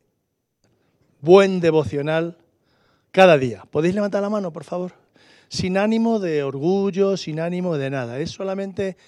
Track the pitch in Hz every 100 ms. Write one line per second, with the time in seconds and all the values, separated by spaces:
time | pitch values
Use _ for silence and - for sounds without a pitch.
0 | _ _ _ _ _ _ _ _ _ _
1 | _ _ 143 190 196 185 165 156 131 143
2 | 143 160 170 170 _ _ _ _ _ _
3 | _ - 190 156 127 104 - 147 165 196
4 | 208 202 202 214 190 160 - 180 180 -
5 | _ _ _ _ - - 185 185 208 226
6 | 226 226 185 151 139 135 156 196 196 185
7 | 196 190 - 156 170 180 180 156 135 139
8 | 120 123 165 - 190 190 196 185 196 180